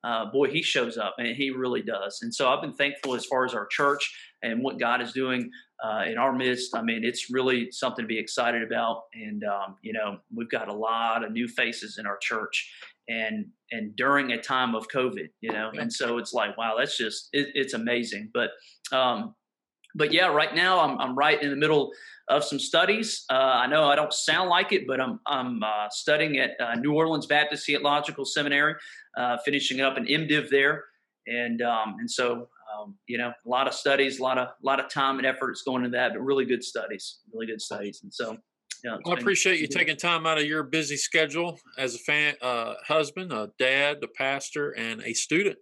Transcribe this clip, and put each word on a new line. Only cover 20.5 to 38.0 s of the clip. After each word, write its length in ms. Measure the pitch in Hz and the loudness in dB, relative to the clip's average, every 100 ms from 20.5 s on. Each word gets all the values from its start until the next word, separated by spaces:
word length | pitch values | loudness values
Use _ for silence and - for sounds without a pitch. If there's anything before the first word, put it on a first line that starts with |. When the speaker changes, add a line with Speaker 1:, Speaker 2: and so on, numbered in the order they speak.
Speaker 1:
now 260 | 165 180 185 | 4 4 6
I'm, 180 | 147 131 | 4 2
I'm 160 | 131 127 | -2 2
right 260 | 147 147 | 4 4
in 80 | 143 | 2
the 40 | 139 | 2
middle 360 | 156 156 135 - - - - | 4 4 2 -6 -20 -20 2
of 140 | 143 | 2
some 160 | 147 139 | 2 -4
studies. 640 | - 170 185 220 220 - - | 2 4 4 2 0 -6 0
Uh, 40 | 131 | 4
I 320 | 135 127 127 | 6 4 4
know 180 | 151 147 | 6 6
I 100 | 143 | 6
don't 160 | 151 | 4
sound 380 | - - 170 185 | 0 2 2 4
like 220 | 175 196 | 4 4
it, 140 | 196 - | 0 2
but 120 | 131 | 0
I'm, 200 | 127 110 - | 0 -2 -2
I'm, 360 | 139 123 117 | -2 -2 -2
uh, 240 | 107 107 104 | -2 -2 -2
studying 460 | - - 151 160 139 | -4 2 2 2 2
at, 120 | 131 - | 0 -2
uh, 160 | 117 117 | -2 0
New 180 | 143 | 2
Orleans 340 | 151 160 156 - | 2 2 0 2
Baptist 380 | 147 151 151 - | 2 2 -2 -2
Theological 580 | 143 143 147 147 - 135 | 0 2 2 0 -6 -4
Seminary, 480 | - 143 143 151 151 - - - 123 | 0 2 4 2 0 -12 -20 -14 -4
uh, 200 | 123 120 - | -2 0 0
finishing 340 | 143 135 131 | 0 0 2
up 160 | 135 131 | 0 0
an 100 | 117 | 0
M 180 | 151 160 | 0 4
div 220 | 151 - | 2 4
there. 340 | 139 139 151 - _ _ _ - | 4 4 2 -6 _ _ _ -8
And, 340 | 120 120 117 | -4 -2 0
um, 340 | 120 113 110 101 | 0 0 -2 -6
and 100 | 117 | -6
so, 380 | - 123 120 120 _ - 107 | 0 0 -2 -8 _ -14 -12
um, 200 | 104 101 - | -12 -16 -8
you 100 | 120 | -4
know, 120 | 120 | -4
a 200 | - 117 | -6 -2
lot 180 | 123 139 | 2 2
of 60 | |
studies, 460 | - 147 139 135 131 | 0 2 4 4 2
a 40 | |
lot 140 | 127 127 | 0 0
of, 100 | 127 | 0
a 180 | - 131 | -4 0
lot 140 | 135 | 0
of 60 | - | 0
time 260 | 151 135 135 | 0 0 2
and 60 | 131 | 0
effort 240 | 131 131 | 0 -4
is 100 | 113 - | -4 -2
going 200 | 127 123 | -2 0
into 100 | 123 | 0
that, 160 | 123 | 0
but 80 | - | 0
really 240 | 131 139 123 | 0 2 2
good 180 | 120 | 0
studies, 560 | - 117 98 98 - - _ | -2 -6 -6 -10 -12 -16 _
really 120 | 110 113 | -10 -8
good 140 | 110 | -8
studies. 380 | - 104 101 101 | -8 -8 -8 -10